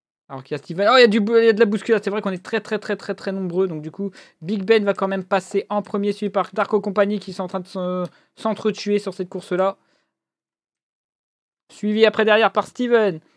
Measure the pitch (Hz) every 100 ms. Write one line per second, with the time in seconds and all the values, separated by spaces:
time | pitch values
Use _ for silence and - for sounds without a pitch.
0 | _ _ _ 135 135 147 - 170 202 254
1 | 233 220 202 233 226 208 226 208 - 214
2 | 208 208 202 185 - 220 214 214 - 196
3 | - 196 - 190 185 170 190 156 151 156
4 | 196 - - _ 156 208 190 226 202 196
5 | 190 190 185 196 185 202 - 208 208 208
6 | 202 202 208 196 185 - 202 214 208 190
7 | 202 208 190 180 185 190 180 190 180 180
8 | 175 _ _ _ 220 208 214 202 208 208
9 | 202 180 180 185 - 180 190 - _ _
10 | _ _ _ _ _ _ _ _ _ _
11 | _ _ _ _ _ _ _ - 208 214
12 | 220 208 214 214 208 226 240 - 247 233
13 | 208 160 _